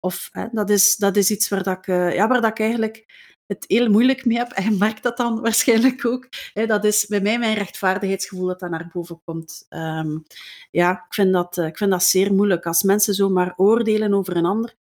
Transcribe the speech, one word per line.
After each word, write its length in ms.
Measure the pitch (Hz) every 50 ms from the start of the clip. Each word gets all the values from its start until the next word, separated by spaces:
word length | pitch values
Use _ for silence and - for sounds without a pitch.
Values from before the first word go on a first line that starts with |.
Of, 280 | - 185 180 - - - _
hè, 140 | 185 185 - 240
dat 180 | 220 208 190
is, 260 | 208 202 - - -
dat 200 | - 208 196 190
is 140 | 202 196 -
iets 180 | 214 196 - -
waar 140 | 208 190 190
dat 140 | 196 185 185
ik, 80 | -
eh, 280 | - 185 180 180 180 -
ja, 140 | 107 - 226
waar 120 | 254 247
dat 100 | 226 220
ik 80 | 220 -
eigenlijk 460 | 214 220 233 233 220 220 220 - _ _ - - - - _ _ _
het 180 | _ 196 - -
heel 220 | _ 185 233 247 226
moeilijk 340 | 208 214 240 254 262 254 -
mee 140 | 233 226 233
heb. 120 | 247 240 -
<laughs> 40 | -
En 60 | 185
je 120 | 214 214 185
merkt 240 | 196 214 220 - -
dat 140 | 240 240
dan 240 | - 247 233 226 220
waarschijnlijk 680 | - 226 214 - - - 226 226 226 262 254 262 -
ook. 220 | 240 247 254 254 _ - - - - _
Hè, 140 | 202 220
dat 180 | 220 220 208 196
is 220 | 214 208 - -
bij 140 | - 208 202
mij 180 | 196 208 226 240
mijn 160 | 240 226 220
rechtvaardigheidsgevoel 920 | 214 202 185 - - - 190 185 185 202 190 196 190 - - - 180 185
dat 140 | 180 185 180
dat 100 | 185 175
naar 200 | 170 160 165 175 -
boven 280 | 175 170 - 170 160 _
komt. 420 | - 160 165 165 - - - - _
Ehm, 500 | - 156 160 160 156 160 160 156 151 160 156 _ - - - - - - - _
ja, 220 | _ - 175 175 185 185 -
ik 80 | _ -
vind 180 | - 202 190 185
dat, 260 | 180 175 175 - -
eh, 80 | 170
ik 100 | 160 160
vind 140 | - 208 196
dat 120 | 190 180 175
zeer 320 | - - 190 196 196 196
moeilijk. 320 | 190 208 208 190 165 -
Als 160 | 170 180 - -
mensen 320 | 196 196 208 208 - 202
zomaar 380 | 190 202 196 190 180 180 180 180
oordelen 580 | - 190 202 220 233 233 214 214 214 214 208 202
over 220 | 202 185 - 180
een 80 | 175 170
ander 280 | 170 202 220 226 233 _ _ _ _